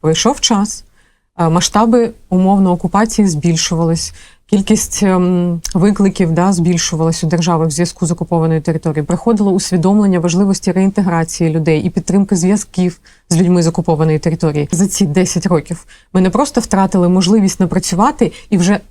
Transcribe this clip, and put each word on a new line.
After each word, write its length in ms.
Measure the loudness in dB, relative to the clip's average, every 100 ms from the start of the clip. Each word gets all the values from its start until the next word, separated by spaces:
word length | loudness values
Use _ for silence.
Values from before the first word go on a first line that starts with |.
Пройшов 400 | 0 0 0 0
час, 440 | 0 0 -2 -6 -18 _ _ _ _
а, 140 | -2 0
масштаби, 640 | 2 0 0 2 2 0 -4 -4
умовно, 440 | 0 2 4 2
окупації 560 | 0 0 0 0 2 0
збільшувались, 880 | 2 0 0 -2 -2 -2 -2 -6 -14 -20 _ _
кількість, 500 | -2 2 0 0 -2
ем, 580 | 0 2 2 0 0 -4 -4
викликів, 580 | 0 0 2 0 0 0
да, 200 | 2 2
збільшувалась 720 | 2 0 0 -2 -2 -2 -2
у 20 | -2
держави 400 | -2 0 0 0
в 40 |
зв'язку 360 | -2 -4 -2 -4
з 40 |
окупованою 500 | -4 -2 -2 0 -2
територією. 460 | -2 -4 -2 -4 -4
Приходило 440 | -2 0 0 2
усвідомлення 680 | 0 -2 0 2 2 2 0
важливості 520 | 0 0 0 0 -2
реінтеграції 760 | 0 0 0 0 0 -2 -2 -2
людей 320 | 0 0 0
і 80 | 0
підтримки 460 | -4 -2 0 0 0
зв'язків 640 | 0 0 -4 -2 -2 -4 _ _ _
з 80 | 0
людьми 260 | 2 2
з 40 | 2
окупованої 520 | -2 -2 0 0 0
території. 500 | -2 -2 -2 -2 -4
За 140 | -2 -2
ці 200 | 0 0
десять 400 | 0 0 -2 0
років 400 | -2 -2 -12 -14 -20 _
ми 80 | 0
не 100 | 0
просто 300 | 0 -2 -2
втратили 480 | -2 0 2 2 2
можливість 520 | 2 2 2 2 0
напрацювати 720 | -2 -2 -2 0 0 2 -2 -4 -4
і 80 | 0
вже 220 | 0 0 -4